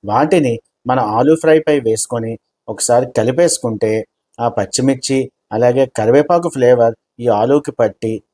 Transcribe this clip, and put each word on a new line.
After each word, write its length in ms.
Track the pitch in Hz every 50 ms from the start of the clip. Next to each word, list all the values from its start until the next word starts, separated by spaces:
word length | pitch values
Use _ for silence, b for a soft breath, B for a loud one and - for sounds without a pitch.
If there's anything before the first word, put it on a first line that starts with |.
| - 98
వాటిని 420 | 104 120 147 156 180 175 147 127 117 110 _ _ _ _ _ 120
మన 100 | 131 131 120 104 107 113
ఆలూ 180 | 123 143 160 160 -
ఫ్రైపై 360 | 160 156 160 156 - 151 143 123 113
వేసుకొని 440 | 113 110 - - - 117 113 113 113 - _ _ _ _ _ -
ఒకసారి 380 | 113 - - - 120 123 127 127 - -
కలిపేసుకుంటే 880 | 110 117 127 143 170 - - - - 120 110 104 - 110 107 113 104 _ _ _ _ _ _ -
ఆ 80 | 117 120
పచ్చిమిర్చి 720 | 117 - 101 - - - 127 135 135 131 - - 135 131 131 131 _ _ _ _ 107 110
అలాగే 280 | 120 123 120 135 135 127 _ -
కరివేపాకు 500 | 110 110 123 143 147 147 175 175 170 170 -
ఫ్లేవర్ 400 | 135 123 123 127 123 117 117 113 _ _ _ _ -
ఈ 80 | 120 120 110 104
ఆలూకి 300 | 110 123 139 147 143 - 127 -
పట్టి 340 | 117 107 98 _ - 113 113 104 _ _